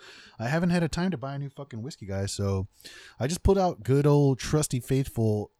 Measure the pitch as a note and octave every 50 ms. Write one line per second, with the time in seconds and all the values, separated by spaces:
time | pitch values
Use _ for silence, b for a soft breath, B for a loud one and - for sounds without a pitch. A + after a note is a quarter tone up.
0 | B B B B B B B - A2+ B2+ D#3 E3+ F#3 F3 F3 F3 E3+ D3+ - E3+
1 | F3+ F#3+ E3+ A2+ C3+ C3+ C#3 C#3 C#3+ C3+ - - C#3+ - A#2+ A2 A2+ D#3 - -
2 | G#2+ F#2 F#2+ G2 G2 G2 - - G2+ G2 G2 F#2+ F#2+ B B B B B B B
3 | B B B - - D3 F3+ - - G3+ G3 G3 F#3 F3 - - G#2+ B2 C3+ C#3+
4 | D3 D3 D3 D3 C#3+ C#3 C3 - - - D3+ D3+ D3+ - - A#2+ - - C3+ C3+
5 | C3+ - - A#2 A2+ A2 G#2+ G#2 G2+ - _